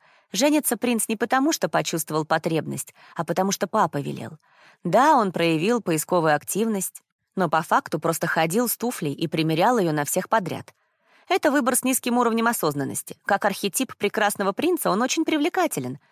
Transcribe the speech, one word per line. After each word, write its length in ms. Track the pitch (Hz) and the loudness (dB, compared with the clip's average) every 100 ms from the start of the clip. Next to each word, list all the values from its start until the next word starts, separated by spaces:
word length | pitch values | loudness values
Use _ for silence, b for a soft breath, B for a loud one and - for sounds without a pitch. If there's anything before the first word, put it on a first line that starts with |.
| b b b | b b b
Женится 460 | 190 285 302 - 233 | 0 2 2 0 -2
принц 320 | 247 226 - | 0 -2 -2
не 60 | 220 | -4
потому, 360 | 240 262 277 | 0 2 2
что 160 | 311 170 | 0 0
почувствовал 580 | 160 160 165 - 160 156 | -2 -2 -4 -4 -4 0
потребность, 680 | 160 170 160 143 139 - B B - | 0 0 -2 -4 -8 -10 B B -8
а 100 | 165 | -4
потому 260 | 175 190 | 0 0
что 140 | 190 202 | -2 -2
папа 320 | 220 175 143 | 0 0 0
велел. 400 | 143 135 117 156 b b b b | -6 -8 -10 -14 b b b b
Да, 320 | 180 190 285 294 | 0 4 6 6
он 140 | 202 | 4
проявил 500 | 170 170 160 180 240 | 2 2 2 2 0
поисковую 540 | 185 160 - 180 160 147 | 0 -2 0 2 4 2
активность, 640 | - 185 226 202 - - _ _ _ - | 0 -2 -2 -2 -4 -10 _ _ _ -4
но 140 | 175 | 0
по 140 | 160 | 0
факту 360 | 165 233 - 156 | 0 -2 0 -4
просто 280 | 165 165 165 | -2 -2 -2
ходил 400 | - 165 196 240 | 0 0 0 0
с 100 | - | -2
туфлей 360 | 233 - 151 | -6 -4 -6
и 140 | 139 165 | -4 -4
примерял 520 | 165 160 160 202 247 | -2 0 2 2 2
ее 140 | 175 | 2
на 120 | 151 147 | 0 -2
всех 240 | - 190 | -2 0
подряд. 460 | 226 170 123 - b b b b b - | 0 -2 -8 -12 b b b b b -4
Это 220 | 359 311 | 0 2
выбор 260 | 277 247 - | 2 2 0
с 80 | |
низким 360 | 254 262 247 240 | 0 -2 0 2
уровнем 280 | 240 226 226 | 2 2 0
осознанности. 680 | 226 160 143 135 110 - - - | 0 0 -2 -4 -6 -10 -10 -2
Как 200 | 196 208 | 0 0
архетип 500 | 196 202 - 262 - | 0 -4 -2 -4 -4
прекрасного 540 | 208 220 208 - 196 | -4 0 0 0 -2
принца 400 | 196 311 349 180 | 0 0 0 0
он 100 | 185 | 0
очень 240 | 254 - 320 | 0 -2 0
привлекателен — 720 | 302 320 381 330 - 123 135 _ | 0 0 0 0 -2 -6 -8 _